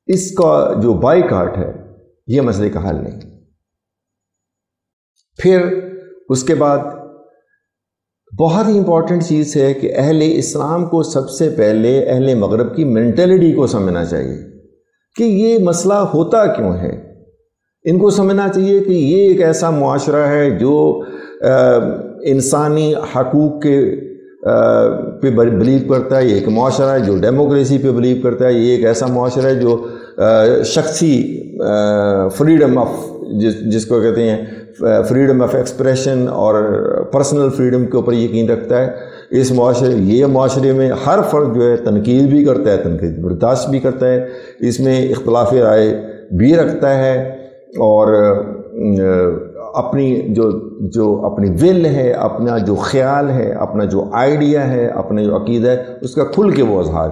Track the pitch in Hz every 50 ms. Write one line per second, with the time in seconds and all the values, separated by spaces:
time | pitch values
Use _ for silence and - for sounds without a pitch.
0 | - - 190 185 - - - 185 170 156 151 147 143 - - - 107 120 104 80
1 | - 131 165 180 - - 110 92 87 80 - 95 85 - - - - - - _
2 | _ _ _ _ - - 117 139 131 120 101 98 104 101 - 80 87 95 80 69
3 | 58 50 - - - - - _ _ _ _ _ _ _ _ _ _ _ _ _
4 | _ _ _ _ _ _ _ _ _ _ _ _ _ _ _ _ _ _ _ _
5 | _ _ _ _ _ _ _ - - 180 190 180 175 180 185 - - - - -
6 | - - - - _ - 131 127 - 165 160 143 147 143 143 131 - - - -
7 | - - - - - _ _ _ _ _ _ _ _ _ _ _ _ _ _ _
8 | _ _ _ _ _ - 101 98 165 160 165 214 220 220 208 202 185 175 165 160
9 | 165 - 180 170 165 - 156 151 151 147 - 147 135 139 135 135 - - - -
10 | 135 151 160 156 156 160 - 143 135 - - 147 139 147 165 175 175 165 175 160
11 | 147 - - 135 131 - - - 165 151 - - 107 107 110 110 113 120 131 135
12 | - - 127 127 135 135 127 110 98 95 107 110 123 113 - 160 156 135 113 110
13 | 117 120 107 143 180 180 190 185 175 160 - - 131 110 117 107 95 92 87 85
14 | 82 73 85 71 65 65 67 - - - - - _ _ _ _ _ _ _ _
15 | _ _ - - 233 226 196 190 220 226 233 226 185 175 170 175 - 190 202 208
16 | 196 - - 151 165 170 233 226 208 175 - - 107 92 87 87 87 - - -
17 | - - - - _ _ _ _ _ _ _ _ _ _ _ _ - 160 175 180
18 | 208 202 190 202 190 190 196 196 202 190 190 190 190 196 196 196 196 - 180 170
19 | 139 139 175 196 202 190 180 - 170 160 156 160 170 165 156 147 139 135 135 143
20 | 143 156 147 147 147 143 147 147 147 139 101 85 117 135 151 151 151 151 - -
21 | - - - - - - - - - 123 131 127 127 123 123 117 - - - -
22 | - - - - - 147 135 135 127 - 151 147 151 151 151 156 156 151 151 131
23 | - - - 127 131 127 - 147 151 143 147 - - 147 139 139 127 127 143 -
24 | - - - - - - - - - - 117 113 113 117 113 110 113 113 - -
25 | - - - - 139 135 113 117 117 120 113 - 110 127 135 131 131 135 135 127
26 | 127 - 135 131 131 117 101 98 98 110 107 113 127 135 127 135 135 135 135 131
27 | 107 98 98 90 104 113 131 143 147 139 143 139 131 123 139 131 131 135 120 120
28 | 117 127 127 123 127 123 117 - 127 127 123 117 113 123 123 117 113 113 117 117
29 | 135 123 123 123 123 123 123 135 131 135 135 123 123 117 117 117 - - - -
30 | - - - - 101 110 113 110 110 117 127 - - - - 160 - - - -
31 | 170 156 135 120 - - - - - - - - - - 104 104 104 104 104 104
32 | 104 101 98 98 95 95 - - 147 160 165 151 151 127 127 127 113 - - -
33 | - - - - - - 107 101 107 110 104 - - 110 107 113 107 110 120 113
34 | 107 117 104 117 117 110 107 110 - - - - - - - - - 113 110 110
35 | - - 127 135 139 135 131 127 123 113 - 131 123 - - - 127 131 127 127
36 | - 139 135 127 123 - - - 104 107 107 107 107 107 101 104 101 - - 50
37 | - - - 139 143 143 147 143 139 135 - - 127 123 123 127 123 - - 120
38 | 98 120 120 117 110 107 104 113 113 107 113 110 - - 123 123 131 127 - -
39 | - - - - - - - 131 127 127 123 123 120 127 123 123 135 127 123 107
40 | 95 95 110 127 143 139 135 131 135 127 135 135 131 135 131 135 135 127 - -
41 | 127 143 180 214 - - 156 147 147 123 113 120 120 120 120 113 - 117 104 104
42 | 104 120 123 135 139 135 143 147 - - - - - 107 98 90 - 87 82 82
43 | 92 82 80 78 85 87 90 80 - 120 131 - - 139 135 131 131 131 127 131
44 | 131 127 127 127 127 - - - - - - - 117 120 113 - 131 131 131 127
45 | 131 - - - - 113 113 120 113 101 131 127 113 107 107 110 107 107 110 -
46 | - - - - - - 92 90 110 139 170 165 151 - - - 143 139 135 131
47 | 131 131 131 127 131 - - - - - - - - - - - 113 107 107 107
48 | 107 107 107 104 104 104 98 101 104 - - - - - - 113 110 104 98 95
49 | 95 95 92 92 92 87 82 - - - - - 113 107 - 143 - - 139 139
50 | 135 131 123 113 - - 101 117 113 107 95 - - - - - 104 90 - 117
51 | 110 107 101 104 - 101 101 - 101 98 85 82 151 185 185 180 165 151 139 139
52 | 127 127 - - - 104 - - 117 120 117 113 98 104 101 - - - - 135
53 | 127 135 143 143 143 139 131 127 110 - - - - - 107 107 104 90 92 95
54 | 87 - 107 113 127 143 151 147 147 143 151 147 135 127 127 123 120 113 101 -
55 | - - 107 104 107 104 - 98 107 - 120 117 113 123 127 123 - - - -
56 | - 127 - 156 151 - - 196 214 196 151 139 123 110 101 92 85 78 80 80
57 | 80 76